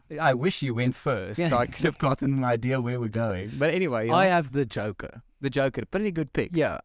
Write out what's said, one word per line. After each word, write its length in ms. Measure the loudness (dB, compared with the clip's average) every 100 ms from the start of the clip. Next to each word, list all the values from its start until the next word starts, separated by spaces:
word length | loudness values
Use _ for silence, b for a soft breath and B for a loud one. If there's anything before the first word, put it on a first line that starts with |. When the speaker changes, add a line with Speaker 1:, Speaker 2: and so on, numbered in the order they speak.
| -6 0
Speaker 1:
I 140 | 2
wish 280 | 4 0 0
you 120 | -2
went 200 | 0 0
first, 440 | 0 -2 -2 -2 -2
Speaker 2:
Yeah. 100 | 2
Speaker 1:
so 100 | 2
I 80 | 0
could 180 | 0
have 140 | -2 0
gotten 340 | 0 0 0
an 100 | 0
idea 360 | 2 0 0 0
where 200 | -2 -2
we're 80 | -2
going. 420 | -2 -2 -2 -6 -2
But 160 | 0
anyway, 320 | 2 0 0 2
yeah. 60 |
Speaker 2:
I 120 | 4 4
have 260 | 4 0
the 120 | -2 -2
Joker. 560 | -2 -6 -6 -12 -14 -20 -6
Speaker 1:
The 100 | -2
Joker, 340 | 0 0 0 -4
pretty 240 | -2 -2
good 200 | -2 -2
pick. 180 | -2 0
Speaker 2:
Yeah, 240 | 0 0 -2